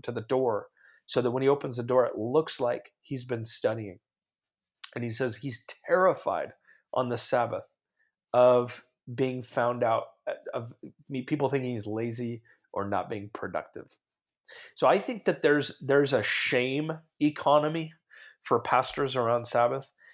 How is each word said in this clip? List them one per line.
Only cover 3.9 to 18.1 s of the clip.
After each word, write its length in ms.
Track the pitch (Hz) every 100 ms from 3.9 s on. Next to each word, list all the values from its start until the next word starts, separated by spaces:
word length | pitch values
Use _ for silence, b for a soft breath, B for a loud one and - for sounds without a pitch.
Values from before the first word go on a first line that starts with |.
| 92 _ _ _ _ _ _ _ _ -
And 80 | 123
he 80 | 120
says 260 | 110 131 104
he's 280 | 139 113 - - -
terrified 680 | 175 185 143 - 87 71 - b b b
on 160 | 127 123
the 80 | 117
Sabbath 460 | - 123 117 - - _ _ _ _ _ _
of 500 | 123 123 123 120 - - _ -
being 280 | 120 131 127
found 400 | 123 - 120 123
out, 220 | 117 113 - _ - - -
of 220 | 123 117 - - - -
me, 140 | 135
people 260 | 127 147 135
thinking 240 | 139 127
he's 140 | 117 107
lazy 560 | 110 120 117 117 117 b b b
or 120 | - 101
not 220 | 98 90
being 220 | 107 104
productive. 540 | - 98 82 - - - _ _ _ _ _ _ B B B
So 100 | 135
I 120 | 185
think 260 | 196 233
that 180 | - 165
there's, 360 | 147 147 135 -
there's 320 | 131 139 139
a 100 | 131
shame 720 | 104 - - 131 127 139 156 160 _ -
economy 760 | 151 147 143 147 151 165 160 - _